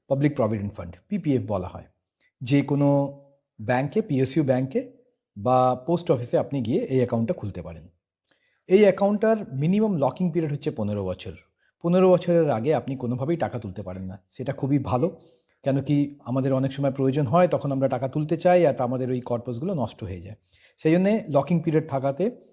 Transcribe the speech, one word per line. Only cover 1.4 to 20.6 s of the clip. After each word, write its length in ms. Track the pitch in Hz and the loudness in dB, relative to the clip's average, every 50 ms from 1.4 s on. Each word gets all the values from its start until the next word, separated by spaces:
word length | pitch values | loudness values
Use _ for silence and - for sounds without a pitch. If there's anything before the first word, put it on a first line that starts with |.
| 104 | 0
বলা 220 | 107 107 95 87 87 | -2 -4 -4 -4 -6
হয়। 160 | - - 80 - _ _ _ _ _ _ _ _ _ _ 131 | -10 -14 -18 -20 _ _ _ _ _ _ _ _ _ _ -2
যে 200 | 113 139 143 139 | 2 2 2 2
কোনো 580 | 143 143 143 143 143 143 143 139 139 - - - _ _ _ _ _ _ - | 2 2 2 4 4 4 2 0 -2 -6 -12 -20 _ _ _ _ _ _ -10
ব্যাংকে, 420 | 107 101 123 127 139 147 - 214 214 | -4 -2 0 0 0 0 -2 -2 -2
পিএসইউ 420 | - 143 131 135 131 - 165 151 | 0 0 0 0 0 0 0 2
ব্যাংকে 480 | 127 131 127 135 135 - 233 269 - - _ _ _ _ _ _ _ _ 104 | 2 2 0 0 -2 -4 -4 -6 -6 -10 _ _ _ _ _ _ _ _ -6
বা 460 | 101 123 127 127 127 127 127 127 - | 0 2 4 4 4 4 2 0 -2
পোস্ট 240 | - 170 170 175 - | -2 -2 -2 0 0
অফিসে 280 | 160 123 120 117 - 156 | 0 0 0 -2 -2 -2
আপনি 240 | 127 - 143 139 120 | -2 -2 -4 -4 -2
গিয়ে 180 | 107 127 208 | -2 -2 -2
এই 160 | 247 - 135 | -2 0 0
অ্যাকাউন্টটা 380 | 131 123 - - 117 113 113 - | 0 0 2 0 0 -2 -2 -4
খুলতে 280 | - - 101 90 92 80 | -6 -8 -8 -10 -10 -12
পারেন। 260 | 85 82 80 80 92 _ _ _ _ _ _ _ _ _ _ _ _ _ _ _ | -12 -14 -16 -18 -20 _ _ _ _ _ _ _ _ _ _ _ _ _ _ _
এই 140 | - 180 208 | 2 4 6
অ্যাকাউন্টটার 720 | 208 196 185 - 202 202 208 202 214 220 220 214 202 - 139 | 6 6 6 4 2 2 2 2 2 2 2 0 -2 -6 -4
মিনিমাম 420 | 131 143 165 190 208 220 220 196 | -2 0 2 2 2 2 2 2
লকিং 340 | 147 135 131 - - 185 175 | 2 0 0 0 0 -2 0
পিরিয়ড 220 | 147 170 160 151 147 | 0 0 -2 -2 -4
হচ্ছে 180 | 143 - 151 | -4 -4 -6
পনেরো 340 | 143 - 107 101 104 104 98 | -4 -2 -4 -2 -2 -2 -2
বছর। 280 | 92 90 - - 98 85 - - _ _ _ _ _ _ _ - | -4 -6 -6 -8 -12 -14 -14 -18 _ _ _ _ _ _ _ 0
পনেরো 280 | 170 175 185 185 185 | 2 4 6 6 6
বছরের 400 | 180 175 180 175 175 170 165 147 | 6 6 4 2 2 4 4 4
আগে 240 | 123 110 113 147 156 | 2 0 2 2 0
আপনি 220 | 123 - - 135 | 0 0 -4 -6
কোনোভাবেই 400 | 131 127 117 123 117 135 143 170 | -6 -4 -4 -4 -2 -2 -2 -2
টাকা 220 | 156 135 104 - 123 | -2 -2 -4 -4 -6
তুলতে 240 | 104 101 90 - 98 | -8 -10 -10 -10 -10
পারেন 200 | 92 92 92 95 | -10 -10 -10 -10
না। 200 | 92 92 - _ _ | -12 -12 -14 _ _
সেটা 220 | - - 127 127 131 | -14 -10 -8 -8 -6
খুবই 260 | - - 131 143 143 | -4 -2 0 0 0
ভালো, 420 | 120 - 127 123 139 185 190 - - _ _ _ _ _ _ _ - | 0 0 -2 0 -2 -2 -4 -8 -16 _ _ _ _ _ _ _ -4
কেন 200 | 135 135 139 135 | -2 -2 -2 0
কি 360 | 139 147 143 143 143 143 - _ | 0 0 0 0 -2 -4 -10 _
আমাদের 280 | - 123 135 131 135 131 | -4 -2 -2 0 0 0
অনেক 200 | 131 135 135 135 | 0 0 -2 -2
সময় 200 | 139 139 139 131 | -2 -2 -2 0
প্রয়োজন 340 | 139 135 135 131 151 151 | 0 0 0 2 2 0
হয়, 220 | 113 160 175 180 170 | 2 4 4 4 4
তখন 240 | 147 131 - 143 139 | 2 0 -2 -4 -2
আমরা 160 | 135 135 135 | 0 0 0
টাকা 200 | 131 123 135 131 | 0 -2 -4 -4
তুলতে 280 | - 151 151 151 175 | -4 -4 -2 -2 -2
চাই 300 | 160 - 180 180 180 170 | 0 4 4 6 6 6
আর 80 | 147 131 | 4 2
তা 100 | - 127 | 2 -2
আমাদের 260 | 120 127 127 131 123 | -2 -2 -2 -2 -2
ওই 100 | 127 123 | -4 -4
কর্পাসগুলো 540 | 120 - 120 117 117 - 120 113 143 190 196 | -4 -4 -6 -6 -4 -6 -8 -6 -6 -4 -4
নষ্ট 300 | 151 120 110 - - 110 | -2 -4 -4 -6 -10 -12
হয়ে 160 | 90 95 90 | -10 -10 -10
যায়। 160 | 85 98 107 - _ _ _ _ | -12 -14 -16 -18 _ _ _ _